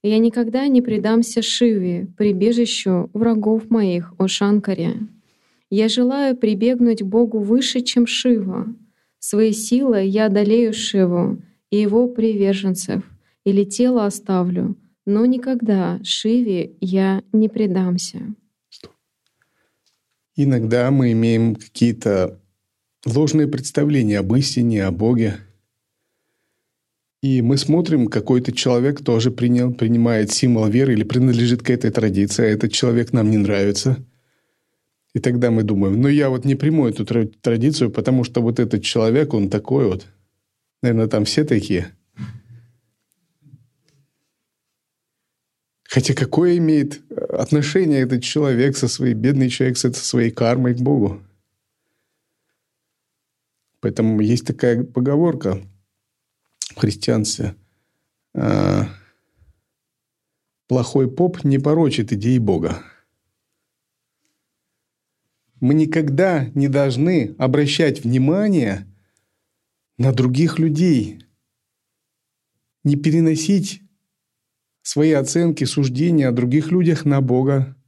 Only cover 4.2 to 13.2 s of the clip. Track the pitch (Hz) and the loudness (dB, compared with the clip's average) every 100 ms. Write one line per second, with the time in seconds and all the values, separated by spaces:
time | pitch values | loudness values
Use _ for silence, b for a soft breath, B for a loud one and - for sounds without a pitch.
4.2 | 190 - 202 208 202 180 165 - 214 - | -2 0 2 2 0 -2 -4 -4 -10 -14
5.2 | _ _ _ _ _ 196 220 214 247 277 | _ _ _ _ _ 0 0 2 0 0
6.2 | 277 254 214 208 226 247 240 226 196 220 | -2 0 0 2 0 2 2 2 0 0
7.2 | 240 220 202 240 254 262 247 240 233 - | 0 0 0 0 0 -4 -2 0 0 0
8.2 | 254 226 190 180 220 233 b b b b | 0 0 0 -6 -8 -10 b b b b
9.2 | - 208 220 214 - 247 277 214 196 202 | -4 0 2 0 0 0 2 2 2 0
10.2 | 214 196 208 226 233 214 - 196 185 175 | 2 2 4 4 2 -2 -2 2 2 2
11.2 | 175 - B B _ 202 208 220 247 247 | 0 -4 B B _ 0 2 2 0 0
12.2 | 220 208 196 196 196 180 - - - - | 0 2 0 0 -2 -4 -4 -6 -6 -20